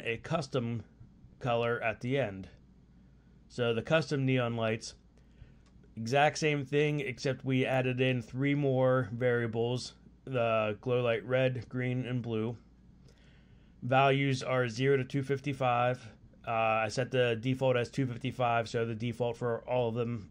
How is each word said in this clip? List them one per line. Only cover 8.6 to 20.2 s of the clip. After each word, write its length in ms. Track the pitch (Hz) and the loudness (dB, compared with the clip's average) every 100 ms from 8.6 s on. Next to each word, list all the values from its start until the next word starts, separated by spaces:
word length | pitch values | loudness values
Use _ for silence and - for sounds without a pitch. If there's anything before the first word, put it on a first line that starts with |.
| 139 131 131 131 123 | 2 4 4 4 0
variables, 840 | 117 123 120 117 113 120 123 - - - - - | 0 2 2 0 0 -2 -2 -6 -14 -20 -18 -6
the 500 | 131 117 110 107 98 | 0 2 2 2 -2
glow 200 | 127 123 | 0 0
light 220 | 120 113 | 2 0
red, 420 | 107 127 131 123 104 | 0 2 2 0 -6
green, 380 | 127 123 127 | -6 -2 -2
and 160 | 120 127 | -2 -4
blue. 380 | 113 110 110 113 - - - - - - - - - - - - | -2 -2 -2 -6 -14 -20 -20 -20 -20 -20 -20 -20 -20 -20 -20 -12
Values 600 | 123 131 139 139 139 131 | 0 4 4 4 2 -2
are 260 | - 127 123 | -2 -2 -2
zero 300 | 110 135 135 | 0 2 2
to 60 | |
two 180 | 123 - | 0 -4
fifty-five. 840 | 135 135 143 131 127 120 123 127 - - - - - | -2 -4 -4 -2 0 2 2 -2 -8 -20 -20 -14 -4
Uh, 40 | |
I 380 | 113 113 110 110 | 0 2 2 0
set 220 | 131 120 | -2 0
the 280 | 127 120 113 | 2 2 2
default 380 | 127 127 135 123 | 0 2 2 2
as 100 | 117 | 0
two 160 | - | -2
fifty-five, 640 | 131 117 127 127 120 117 113 | -2 -2 -6 -2 0 2 0
so 160 | 120 | -2
the 100 | 117 | -2
default 440 | 110 120 113 120 117 | -2 -6 -2 -4 -2
for 220 | 123 117 - | -4 -4 -2
all 220 | 127 117 | 0 0
of 60 | |
them 340 | 117 117 120 | 0 -2 -4